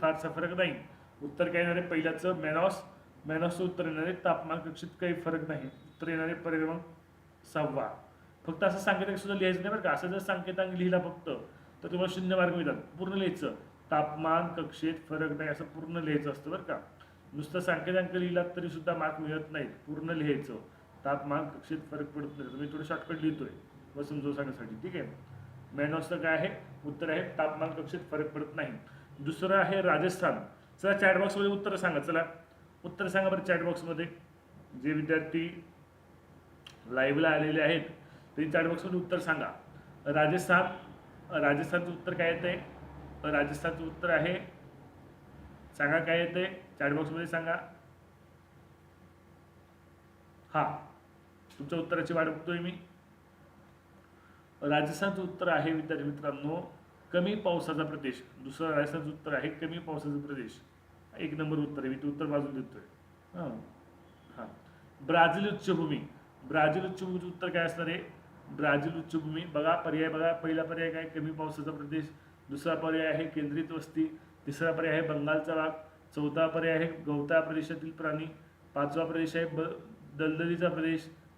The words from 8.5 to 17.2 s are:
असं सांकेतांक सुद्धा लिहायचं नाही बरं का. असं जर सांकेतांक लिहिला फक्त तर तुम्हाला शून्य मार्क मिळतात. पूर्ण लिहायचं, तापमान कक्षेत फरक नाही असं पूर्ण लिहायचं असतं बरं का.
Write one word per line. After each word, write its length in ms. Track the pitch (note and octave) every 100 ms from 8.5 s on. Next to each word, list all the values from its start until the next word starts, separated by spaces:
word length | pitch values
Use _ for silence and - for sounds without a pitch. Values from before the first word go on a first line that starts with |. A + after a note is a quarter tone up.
| D#3+
असं 140 | G3 F#3+
सांकेतांक 400 | G#3 F#3 G3 F#3+
सुद्धा 220 | G3 G3
लिहायचं 220 | F#3 F3
नाही 120 | F#3+
बरं 80 | G#3+
का. 100 | F3
असं 160 | C#3+ F3+
जर 120 | F#3+
सांकेतांक 540 | F#3+ F#3 F#3 F#3 F#3
लिहिला 260 | F3+ F3+ F3
फक्त 300 | - - - A#2+ - - - -
तर 80 | -
तुम्हाला 220 | F3 F#3 F3+
शून्य 200 | F#3 F#3
मार्क 200 | F3+ F3+
मिळतात. 260 | C#3+ B2 - D#3+
पूर्ण 140 | F#3
लिहायचं, 420 | G3 F#3 - C#3 A2 - - -
तापमान 560 | D3+ D3+ D3+ D#3+ E3 F3
कक्षेत 460 | E3+ D3 - D#3+ D#3+ -
फरक 220 | D#3 D#3
नाही 180 | D3 D#3
असं 140 | D3
पूर्ण 340 | D3 D#3+ D#3 E3
लिहायचं 340 | D#3 C#3+ D3
असतं 200 | C3+ D3+
बरं 120 | F#3
का. 160 | F3+ C#3 - - - -